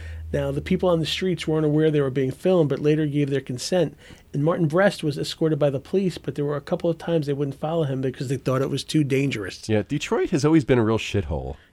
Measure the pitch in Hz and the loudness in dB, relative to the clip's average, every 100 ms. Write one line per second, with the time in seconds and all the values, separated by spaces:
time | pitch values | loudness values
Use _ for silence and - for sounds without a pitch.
0 | - - - 147 139 143 147 185 180 165 | -14 -12 -6 -4 -2 -4 -2 0 2 2
1 | 151 - 190 165 - 156 156 151 156 147 | 0 -2 -2 -2 0 0 2 4 4 2
2 | 135 135 131 127 185 185 147 139 147 156 | 0 0 -2 0 2 4 2 2 2 2
3 | 151 147 139 135 131 123 - 185 151 - | 2 0 0 -2 -4 -8 -2 0 0 -4
4 | - - - 147 151 185 160 165 196 - | -20 -20 -8 -2 0 2 2 4 2 2
5 | 156 151 151 - 160 151 147 135 - 190 | -4 -4 -6 -2 0 2 0 0 -2 0
6 | 190 - - 139 143 147 - 175 170 160 | 0 -4 -8 -4 -4 -4 -4 -2 -2 -2
7 | - 165 143 139 143 135 151 165 143 135 | -2 -2 0 -2 -4 -4 -4 -2 -2 -2
8 | 131 127 131 135 - 131 139 139 - 156 | -4 -4 -4 -4 0 0 0 -4 0 0
9 | 139 135 139 110 92 - - 107 101 147 | 2 2 0 -2 -6 -10 -2 0 0 -4
10 | - 156 370 160 147 160 127 127 110 110 | -2 -2 0 2 4 4 4 2 4 0
11 | - 101 78 76 65 - _ | 0 -4 -2 -6 -6 -12 _